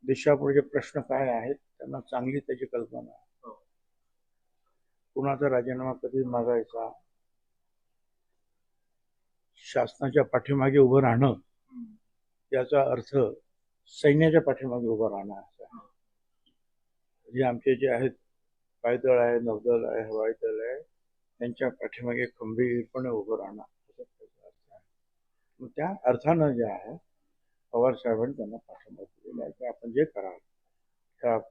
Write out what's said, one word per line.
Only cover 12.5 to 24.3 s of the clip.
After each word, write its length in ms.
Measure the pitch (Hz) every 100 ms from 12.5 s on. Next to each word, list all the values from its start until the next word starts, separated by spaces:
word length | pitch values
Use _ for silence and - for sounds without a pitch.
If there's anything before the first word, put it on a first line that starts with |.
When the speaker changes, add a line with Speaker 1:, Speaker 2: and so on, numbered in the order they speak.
Speaker 1:
याचा 380 | 131 127 143 135
अर्थ 260 | 123 - 139 110 - _ _ _ _ _
सैन्याच्या 540 | - 151 147 160 160
पाठीमागे 460 | 156 131 131 123 117
उभं 280 | 110 113 98
राहणं 200 | 98 98
असा 280 | - _
आहे. 240 | - - - _ _ _ _ _ _ _ _ _ _ _ _ _ -
जे 120 | 120
आमचे 320 | 131 120 - 127
जे 140 | 131
आहेत, 220 | 123 131 - _ _ _ _ _ _
पायदळ 360 | 117 123 127 123
आहे, 200 | 120 120
नौदल 460 | 117 107 113 117 113
आहे, 180 | -
हवाई 280 | 110 110 110
दल 380 | 113 113 110 113
आहे, 120 | 135 156 _ _ _ _ _
त्यांच्या 300 | 120 117 131
पाठीमागे 560 | 120 110 - 120 120 123
खंबीरपणे 840 | _ 113 113 123 120 113 131 127
उभं 280 | 113 101 110
राहणं, 240 | 98 104
असा 300 | 107 _ _ _
त्याचा 480 | 508 _ -